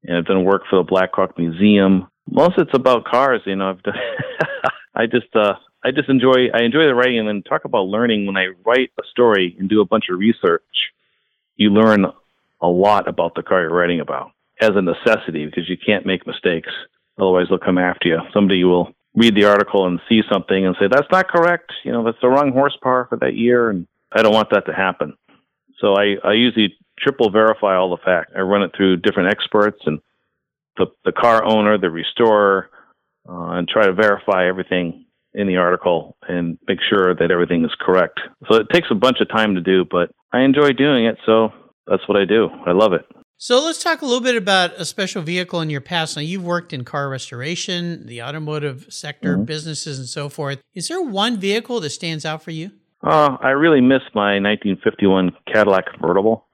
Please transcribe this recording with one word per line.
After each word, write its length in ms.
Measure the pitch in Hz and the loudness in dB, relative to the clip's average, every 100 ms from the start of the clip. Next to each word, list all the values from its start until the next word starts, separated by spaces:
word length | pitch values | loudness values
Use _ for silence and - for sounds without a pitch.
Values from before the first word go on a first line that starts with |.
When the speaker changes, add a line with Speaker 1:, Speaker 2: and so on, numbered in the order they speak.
Speaker 1:
And 120 | - 87 | -4 -4
I've 100 | 82 | 0
done 180 | 95 | 0
work 180 | 92 98 - | 2 0 0
for 60 | 95 | 0
the 80 | |
Blackhawk 520 | 85 92 92 - 92 - | 2 0 0 -2 -4 -2
Museum. 680 | 82 82 104 104 95 95 90 _ - | -6 0 2 4 4 2 0 _ -6
Most 260 | - 165 180 | 2 2 2
it's 120 | 160 | 0
about 300 | 135 127 120 | 2 2 2
cars, 380 | - 120 135 120 98 | 2 0 2 0 -2
you 100 | 95 | -4
know. 140 | 95 | -4
I've 120 | 92 | -4
done 120 | - 98 - 571 - - - | -8 -6 -8 -8 -10 -6 -6
<laughs> 480 | 554 - - - | -4 -6 -6 -12
I 120 | - 113 | -4 -2
just, 280 | 120 - | -2 0
uh, 200 | 113 104 95 _ _ | 0 0 -2 _ _
I 60 | 123 | -4
just 180 | 135 135 | -2 0
enjoy, 400 | 135 127 131 127 | 2 4 4 2
I 80 | 113 | 2
enjoy 240 | 120 143 156 | 0 2 2
the 80 | |
writing 240 | 120 127 117 | 4 2 0
and 100 | 107 | -2
then 140 | 101 | -4
talk 220 | - 156 | -4 -6
about 240 | - 113 95 | -2 -2 -2
learning. 380 | 107 120 107 101 | -2 0 0 -2
When 100 | 98 | -2
I 120 | 92 90 | -4 -4
write 260 | 107 127 127 - | 0 0 0 -6
a 40 | - | -10
story 460 | - 120 101 90 - | 2 4 4 0 -4
and 100 | 95 | 0
do 120 | 107 | 2
a 40 | |
bunch 200 | 101 113 - | 2 0 -2
of 80 | 90 | 0
research, 440 | 107 113 90 82 _ - - _ _ _ _ _ _ - | 0 2 0 0 _ -8 -8 _ _ _ _ _ _ 0
you 140 | 104 | 2
learn 360 | 101 110 107 95 - _ _ _ _ | 4 4 4 2 -4 _ _ _ _
a 40 | 85 | 0
lot 400 | 87 101 104 - | 2 4 2 0
about 260 | 85 85 | -2 -4
the 80 | - | -4
car 200 | - 95 | -2 0
you're 80 | 82 | 0
writing 300 | 87 87 87 | 0 0 -2
about 300 | - - - _ _ _ | -4 -10 -10 _ _ _
as 100 | 110 | 2
a 80 | 95 | 2
necessity 640 | 90 85 120 110 - 80 | 0 0 0 0 -2 -8
because 240 | 76 82 85 | -8 -8 -8
you 80 | 87 | -8
can't 300 | - 101 92 | -2 -2 -2
make 200 | 92 - | -6 -6
mistakes. 440 | - 90 85 - - - _ _ - | -6 -4 -4 -6 -14 -16 _ _ -4
Otherwise, 280 | 95 92 87 | 0 2 0
they'll 100 | 95 | -2
come 200 | - 90 | 0 0
after 300 | 90 87 90 | 0 -2 -2
you. 100 | 82 - | -2 -2
Somebody 320 | 104 98 95 | 0 2 2
will 280 | 90 90 87 _ _ | 4 2 0 _ _
read 200 | - 117 104 | 2 4 6
the 80 | |
article 420 | 104 101 101 101 92 | 4 4 2 0 0
and 140 | 87 - | -2 0
see 140 | 113 104 | 0 0
something 340 | 98 - 95 95 | -4 -2 0 0
and 80 | 87 | 0
say, 60 | 101 | 2
"That's 200 | 131 147 | 2 2
not 160 | 185 185 | 0 2
correct. 440 | 175 170 175 - - | 0 2 0 -6 -14
You 80 | - | -6
know, 100 | 120 | -4
that's 160 | 117 113 | -4 0
the 60 | 123 | 2
wrong 240 | 131 143 | 2 2
horsepower 540 | 131 143 - 131 127 123 | 0 0 -2 -2 -2 -2
for 80 | 117 | -4
that 160 | 131 | -4
year." 340 | 107 120 123 117 | 0 2 2 2
And 160 | 98 87 _ _ | -2 -8 _ _
I 100 | 113 | 2
don't 100 | 113 | 4
want 160 | 107 107 | 4 2
that 160 | 104 95 | 0 -2
to 60 | |
happen. 420 | 92 95 90 76 - _ _ _ _ _ _ | -4 -4 -2 -8 -10 _ _ _ _ _ _
So 160 | 104 | 0
I, 220 | 98 101 98 | 2 2 0
I 80 | - | 0
usually 420 | 110 120 113 104 - _ - | 2 2 2 0 -2 _ -4
triple 320 | - 135 113 | -4 0 2
verify 460 | 104 110 107 104 92 | 4 2 2 2 2
all 140 | 92 | 0
the 120 | 85 | -2
facts. 300 | - 87 82 | 0 0 -2
I 60 | - | -6
run 220 | 92 101 | 0 0
it 100 | 92 | 0
through 220 | - 98 92 | 0 0 2
different 320 | 104 98 90 | 0 0 -2
experts 500 | 104 - 107 104 - | -2 -2 0 0 -2
and 160 | - 151 _ _ _ _ _ _ _ - | -6 -6 _ _ _ _ _ _ _ -6
the, 100 | 92 _ | -6 _
the 80 | 92 | -6
car 320 | - 120 113 | 0 2 2
owner, 320 | 101 110 104 107 | 2 2 2 0
the 140 | 92 | -2
restorer, 800 | 82 87 - 117 104 101 95 - _ _ _ _ _ - | -4 -10 0 2 4 2 0 -4 _ _ _ _ _ -18
uh, 220 | 90 85 | -14 -8
and 180 | 87 87 | -6 -2
try 180 | 107 101 | 0 2
to 60 | |
verify 540 | 92 107 101 - 95 90 | 2 0 0 -2 0 0
everything 560 | 92 92 92 85 - _ _ _ | -2 -4 -4 -4 -8 _ _ _
in 120 | - 101 | -6 -2
the 80 | 92 | 0
article 600 | 90 90 90 85 80 - - | 0 0 0 -2 -4 -20 -10
and 280 | 87 85 80 - | -6 -6 -8 -6
make 100 | 95 - | -6 -2
sure 260 | 104 92 | 0 2
that 160 | 85 85 | 0 0
everything 320 | 90 85 85 | 0 0 0
is 80 | 80 - | -2 -4
correct. 400 | - 92 85 - - _ - | 0 0 0 -6 -16 _ 2
So 80 | 113 | 2
it 120 | 110 | 2
takes 160 | 175 170 | -2 0
a 40 | |
bunch 240 | 110 127 127 | 0 0 0
of 80 | 104 | -2
time 280 | 113 107 95 | 0 0 0
to 40 | |
do, 240 | 87 95 | 2 0
but 260 | 87 92 85 _ _ | 2 -2 -4 _ _
I 80 | 120 | 0
enjoy 320 | 131 135 147 | 2 4 2
doing 340 | 123 143 131 113 | 2 0 2 0
it, 120 | 110 - | -2 0
so 260 | 113 110 - _ _ - | 2 2 -4 _ _ -4
that's 200 | 95 - | -4 0
what 80 | 101 | 0
I 80 | |
do. 240 | 92 107 92 - - | 2 2 0 -4 -2
I 40 | |
love 220 | 90 107 | 2 2
it. 120 | 82 - _ _ _ | 0 -6 _ _ _
Speaker 2:
So 240 | - 247 | -2 0
let's 220 | 311 320 | 0 -4
talk 180 | 349 320 | -4 -4
a 40 | 285 | -2
little 160 | 247 | -2
bit 140 | 247 233 | 0 -2
about 380 | 190 190 175 | 0 0 0
a 100 | - | -4
special 380 | 160 - 185 202 | -12 -6 -8 -6
vehicle 380 | 156 180 180 175 | -6 -6 -6 -6
in 100 | 156 | -6
your 100 | 143 | -6
past. 360 | - 175 160 - | -6 -6 -6 -8
Now, 60 | |
you've 220 | 151 190 | -8 -8
worked 280 | 175 175 175 | -6 -6 -6
in 120 | 139 | -12
car 240 | 123 147 143 | -8 -8 -6
restoration, 960 | 131 - 120 139 175 - 180 175 170 - | -8 -12 -12 -10 -8 -8 -6 -6 -10 -14
the 160 | 117 | -14
automotive 640 | 117 151 151 151 147 131 - | -12 -10 -8 -6 -8 -10 -16
sector, 440 | - 151 147 - | -16 -16 -8 -4
Speaker 1:
Mm-hmm. 100 | 175 | -4
Speaker 2:
businesses, 540 | 117 151 156 147 - 135 | -4 -8 -10 -10 -10 -12
and 100 | 127 | -12
so 200 | - 143 | -10 -10
forth. 320 | - 143 139 _ | -8 -8 -8 _
Is 140 | - 160 | -12 -8
there 140 | 349 | -6
one 360 | 330 196 220 233 | -6 -2 -2 -2
vehicle 420 | 196 208 233 240 | -2 -4 -4 -6
that 100 | 156 | -6
stands 340 | - 170 156 | -8 -8 -8
out 180 | 156 156 | -8 -10
for 80 | - | -10
you? 180 | 160 175 _ _ _ | -12 -12 _ _ _
Speaker 1:
Uh, 340 | - 156 147 131 | 0 4 2 2
I 80 | 131 | -2
really 300 | 135 165 147 | 2 4 4
miss 220 | 127 131 - | 4 2 0
my 240 | 107 101 101 | -2 0 0
nineteen 380 | 101 104 104 95 | 0 -2 -2 -2
fifty-one 500 | - - 98 95 90 - - | -4 0 2 2 0 -4 -4
Cadillac 340 | 110 104 95 - | 0 2 2 0
convertible. 540 | - 82 90 104 110 _ | -6 -2 0 0 -2 _